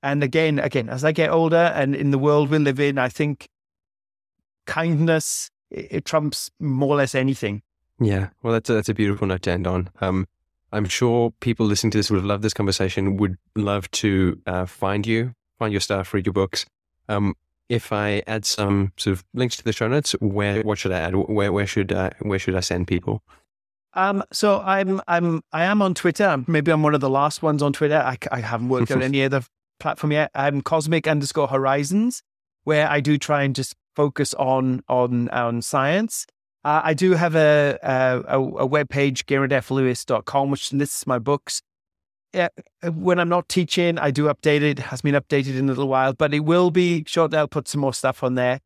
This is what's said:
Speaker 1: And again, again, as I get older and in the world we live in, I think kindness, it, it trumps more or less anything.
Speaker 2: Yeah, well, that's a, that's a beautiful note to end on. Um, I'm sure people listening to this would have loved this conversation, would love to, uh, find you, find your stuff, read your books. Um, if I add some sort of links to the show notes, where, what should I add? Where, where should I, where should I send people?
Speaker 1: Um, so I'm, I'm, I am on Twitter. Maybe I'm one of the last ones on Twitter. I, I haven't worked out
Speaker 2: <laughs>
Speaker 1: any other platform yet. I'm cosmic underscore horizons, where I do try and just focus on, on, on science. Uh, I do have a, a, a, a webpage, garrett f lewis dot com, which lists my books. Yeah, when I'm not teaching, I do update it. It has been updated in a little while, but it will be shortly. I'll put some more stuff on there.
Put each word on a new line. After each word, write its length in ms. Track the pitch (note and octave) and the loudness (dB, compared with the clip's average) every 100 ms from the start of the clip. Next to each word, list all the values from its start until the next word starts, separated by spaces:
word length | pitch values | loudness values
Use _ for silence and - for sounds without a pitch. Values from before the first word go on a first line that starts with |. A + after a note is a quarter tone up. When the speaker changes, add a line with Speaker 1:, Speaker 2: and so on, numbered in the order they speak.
Speaker 1:
And 200 | C#3 C#3+ | -2 0
again, 360 | C#3 D#3 D#3+ D3 | 0 2 2 0
again, 300 | - C3+ A2 | 0 -2 -4
as 160 | B2+ | -2
I 80 | D3+ | 0
get 180 | D#3 D#3 | 2 2
older 260 | E3 E3 E3 | 2 4 4
and 380 | E3+ D#3 C#3 | 4 2 0
in 160 | C#3 C#3+ | 0 2
the 60 | C#3 | 2
world 320 | C#3+ D3 C#3+ | 4 4 4
we 80 | D#3 | 2
live 200 | C#3+ C3+ | 2 2
in, 200 | C#3+ C#3 | 0 0
I 100 | B2+ | -2
think 400 | - D3 C#3 - _ _ _ _ _ _ _ _ _ _ _ - | 0 -4 -4 -12 _ _ _ _ _ _ _ _ _ _ _ -6
kindness, 840 | - E3 D3+ E3 D#3+ - - - _ _ | -2 0 2 4 2 0 -8 -10 _ _
it, 180 | - - | -14 -8
it 140 | - | -8
trumps 460 | - D#3+ D3+ - - _ | -2 -2 -2 -6 -10 _
more 300 | D#3 C3 C#3 | -4 0 2
or 60 | C#3+ | 2
less 180 | C3+ | 2
anything. 480 | C3+ C3 C3+ G#2+ G#2 _ _ _ _ | 0 0 -2 -4 -6 _ _ _ _
Speaker 2:
Yeah, 300 | A2 G2 G2 _ | 0 0 -2 _
well, 100 | A#2 | -2
that's 180 | A2+ - | 0 2
a, 40 | |
that's 140 | A2 G#2 | 0 0
a 60 | |
beautiful 320 | G#2 G#2 G2+ G2+ | 0 0 0 -2
note 160 | F#2+ | -2
to 80 | - | -2
end 160 | F2+ F2+ | -2 0
on. 240 | F#2 F2+ _ | -2 -4 _
Um, 260 | F#2+ F#2+ F#2+ _ _ _ _ | -2 -2 -4 _ _ _ _
I'm 140 | G#2+ | -4
sure 480 | G2+ - B2 A#2+ A#2 - | -4 0 0 2 0 -2
people 240 | - A2+ | -4 0
listening 260 | A2 G2+ A2+ | 0 2 2
to 60 | G#2+ | 0
this 120 | G2+ | 2
would 80 | G2+ | 0
have 80 | G2 | 0
loved 180 | G2+ | -2
this 100 | G#2+ | -2
conversation, 600 | - G2+ F#2+ F#2+ - G2 G2 | -2 -2 0 -2 0 -2 0
would 220 | G2+ F#2 _ G#2+ | -2 -2 _ -4
love 340 | G2+ G2+ F#2 | -2 -2 -4
to, 460 | - G#2+ F#2+ F2+ - - | -2 0 2 2 0 -4
uh, 200 | F2+ F2+ | -4 -6
find 400 | - G2 G2+ G2+ | -4 -4 -2 -2
you, 260 | A2+ B2 A#2 _ _ | -2 -2 -8 _ _
find 140 | A2 | -4
your 80 | G2+ | -2
stuff, 320 | - G2 F#2 | -2 -4 -2
read 140 | G#2 F#2+ | -2 -2
your 80 | |
books. 320 | F#2+ F#2+ - - _ _ _ - | 0 -2 -4 -10 _ _ _ -6
Um, 260 | G#2 G2+ - _ _ _ | -2 -2 -4 _ _ _
if 240 | A#2+ - | -4 -2
I 300 | G#2 G#2 G#2 - | -4 -2 -2 -4
add 180 | A2+ | -6
some 480 | G2+ - G2+ G2+ G2 - | -4 -2 0 2 0 -2
sort 220 | - F#2 | -4 -4
of 60 | _ | _
links 220 | A#2+ B2 - | -4 -4 -2
to 80 | |
the 80 | A#2 | -6
show 160 | G#2+ A2+ | -2 0
notes, 240 | C#3+ C#3+ - | 0 -2 -2
where, 420 | A2 G2 G#2 G2+ | -2 0 0 0
what 160 | G#2+ G#2 | -2 -2
should 140 | F#2+ | -2
I 80 | F#2 | -2
add? 160 | E2 F#2 | 0 0
Where, 360 | - G#2+ G2+ | 0 0 0
where 140 | F#2+ G2 | 0 0
should 260 | - F#2+ | -2 0
I, 200 | F#2+ F#2+ - | 0 -2 -4
where 180 | G#2+ F#2+ | -4 -2
should 160 | - | -2
I 60 | F#2 | -2
send 260 | F2+ F2+ F2 | -2 -4 -2
people? 360 | F2 - G#2+ _ _ _ _ _ _ _ | -2 -2 -6 _ _ _ _ _ _ _
Speaker 1:
Um, 280 | - F#3+ G3+ - | -4 -2 -2 -4
so 280 | - G#3 G3 | -2 2 2
I'm, 400 | F#3+ G3 F#3+ F#3+ - | 0 0 0 -2 0
I'm, 340 | E3+ F3 D#3+ - | 0 0 -2 -4
I 120 | D3+ | -2
am 180 | F3+ G#3 | 0 2
on 120 | G3 | 2
Twitter. 500 | F3 F3+ D#3 G3+ C#3+ B2 | 2 -2 2 2 2 0
Maybe 240 | D#3+ D3+ | 0 2
I'm 120 | D#3 | 2
one 120 | D3+ | 4
of 60 | D3 | 2
the 100 | C3+ | 2
last 320 | C3+ D3 - | 2 2 0
ones 200 | D#3+ D3+ | 0 2
on 100 | C#3+ | 0
Twitter. 240 | C#3 D3+ D3+ | 0 2 2
I, 200 | B2+ B2+ - | 0 -4 -6
I 100 | B2 | -6
haven't 280 | G#2+ A#2 A#2+ | -4 -4 0
worked 220 | B2+ A#2 | 0 2
out 120 | C3+ | 0
Speaker 2:
<laughs> 0 | |
Speaker 1:
any 220 | C3 C#3 | 0 2
other 180 | C3+ C3+ B2 _ _ _ | 2 0 -4 _ _ _
platform 320 | D#3 - D3+ | -6 -4 0
yet. 180 | D3+ D3+ | 0 0
I'm 260 | - C#3 C#3+ | 0 0 0
cosmic 460 | - E3 D3+ E3 D#3 | 0 -2 2 0 2
underscore 420 | D3+ C#3 - C#3 | 0 0 -2 0
horizons, 720 | C3+ C3+ C#3 C#3+ G3 A#3 - _ _ _ _ | 0 0 0 0 0 0 -4 _ _ _ _
where 260 | - D#3 D3+ | 0 2 2
I 100 | D3 | 2
do 160 | C#3+ D3 | 2 0
try 260 | - D3 | 2 0
and 120 | C#3 | 0
just 200 | C3 C3 - _ | -2 -8 -10 _
focus 400 | - D3 - C#3 | -2 0 0 -4
on, 480 | - C3 C3 C3 B2+ - | -2 0 2 0 -2 -2
on, 400 | B2+ B2 B2 A#2+ | 0 2 0 -2
on 320 | B2 A#2+ A#2 | -2 -2 -2
science. 640 | - C#3+ C#3 F3+ A3+ - - _ _ _ | -2 0 0 0 -2 -6 -12 _ _ _
Uh, 160 | D3 D3+ | 0 0
I 120 | D#3+ | 0
do 180 | D3+ F#3 | 2 4
have 240 | F3 F3 D#3+ | 4 2 4
a, 420 | D3+ D3+ C#3+ - | 6 6 4 0
a, 560 | - C3 C3 B2+ - C3+ | 0 2 2 0 0 0
a, 40 | |
a 260 | C3 - C3 | 0 -2 0
webpage, 580 | D3 C#3 C#3+ C#3 B2+ - | 0 0 0 0 0 -2
garrett 260 | C#3 C3+ | 0 2
f 180 | C3+ - | 0 0
lewis 340 | C3+ C3 A#2+ | 0 0 -2
dot 200 | - A#2 | -2 -2
com, 260 | - C#3 C#3 | 0 -2 0
which 220 | C#3 - | -2 -4
lists 340 | C#3 C#3+ - - | -2 -2 -4 -4
my 120 | B2 | -2
books. 440 | A#2 C#3+ - - _ _ _ _ _ _ _ | 0 -2 -4 -10 _ _ _ _ _ _ _
Yeah, 140 | F#3 F3 - - _ F3 | -2 -2 -4 -20 _ -6
when 260 | D#3+ F3+ F3+ | -2 0 2
I'm 120 | E3+ | 2
not 180 | F3 - | 0 0
teaching, 500 | F#3 E3+ - F3 E3+ | -2 0 2 2 2
I 120 | D3 | 0
do 140 | C3+ | 2
update 320 | D3 C#3+ D#3 D3 | 0 2 2 2
it. 80 | |
It 140 | D3 C#3 | 2 -2
has 200 | B2 C3 | -8 -4
been 140 | D3 | 0
updated 420 | C#3+ - C#3+ C3+ C3 | 0 2 -2 0 -2
in 80 | |
a 40 | C#3 | 0
little 200 | C3 C#3 | 0 0
while, 240 | C3 C3 | 2 0
but 220 | B2+ D3+ | 2 0
it 60 | D3 | 0
will 300 | D3+ E3+ F3+ | 2 4 4
be 340 | F3 F3+ E3+ D#3+ | 4 2 0 -2
shortly. 320 | - D#3 D#3 | 0 2 2
I'll 100 | D3 | 0
put 200 | D3+ C3 | -2 -4
some 120 | D3 | -2
more 140 | C#3 | -2
stuff 280 | A#2+ C3 - | 0 -4 -2
on 120 | C3 | -2
there. 260 | B2+ B2 C3+ | 0 0 -2